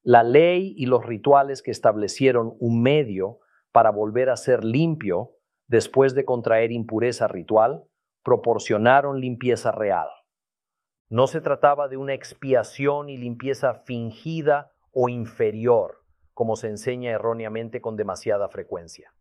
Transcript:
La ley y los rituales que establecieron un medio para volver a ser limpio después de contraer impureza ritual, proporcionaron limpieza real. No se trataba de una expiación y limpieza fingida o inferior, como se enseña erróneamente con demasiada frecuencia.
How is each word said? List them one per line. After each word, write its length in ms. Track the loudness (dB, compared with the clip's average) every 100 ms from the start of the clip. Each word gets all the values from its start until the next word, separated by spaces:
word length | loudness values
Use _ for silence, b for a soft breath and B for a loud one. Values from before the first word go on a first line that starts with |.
La 220 | 6 6
ley 500 | 8 6 6 2 -4 -6
y 120 | 0
los 180 | 0 0
rituales 560 | -4 4 4 4 -4
que 80 | -8
establecieron 840 | 0 0 0 -6 0 2 2 -2 -4
un 220 | -2 2
medio 580 | 2 2 -2 -6 -6 -8 _ _ _
para 200 | 4 4
volver 380 | 2 -2 0 0
a 80 | -2
ser 260 | 0 0
limpio 680 | 2 0 0 -2 -4 -4 -6 _ _ _ _
después 460 | 0 2 2 2
de 120 | 2 -2
contraer 460 | -4 0 2 0
impureza 560 | -4 -6 -2 -2 -2 -4
ritual, 580 | -4 0 2 2 -2 _ _ _ _
proporcionaron 960 | 0 2 2 0 0 2 4 4 2 -6
limpieza 520 | -8 -4 -2 0 -2
real. 360 | -2 -2 -2 -4 -12 _ _ _ _ _ _ _ _ _
No 180 | 0 0
se 140 | 0
trataba 460 | -4 2 2 2 -2
de 100 | -6
una 160 | -6
expiación 960 | -8 -10 -12 0 0 0 -2 -2 -2 -6
y 80 | -10
limpieza 560 | -10 -8 -6 -2 -2
fingida 1000 | -4 -10 -8 -8 -10 -10 -4 0 0 -2 _ _
o 180 | -2 -2
inferior, 920 | -2 -10 -2 -2 0 2 2 0 -10 _ _ _
como 220 | -6 -4 -4
se 120 | -6
enseña 440 | -8 -6 -6 -6
erróneamente 680 | -4 -4 -4 -6 -8 -8 -8
con 140 | -8 -6
demasiada 520 | -6 -6 -4 -2 -4
frecuencia. 640 | -8 -12 -12 -12 -20 _ _